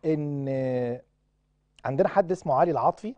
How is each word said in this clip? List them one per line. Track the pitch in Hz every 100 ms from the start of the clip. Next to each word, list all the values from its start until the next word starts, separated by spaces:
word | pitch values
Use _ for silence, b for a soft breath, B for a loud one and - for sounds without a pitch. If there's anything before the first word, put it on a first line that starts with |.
| 156
إن | 156 147 143 135 135 131 127 123 123 - _ _ _ _ _ _ _ 117
عندنا | 135 190
حد | 202 175
اسمه | 185 160
علي | 131 175
العاطفي. | 139 135 - 214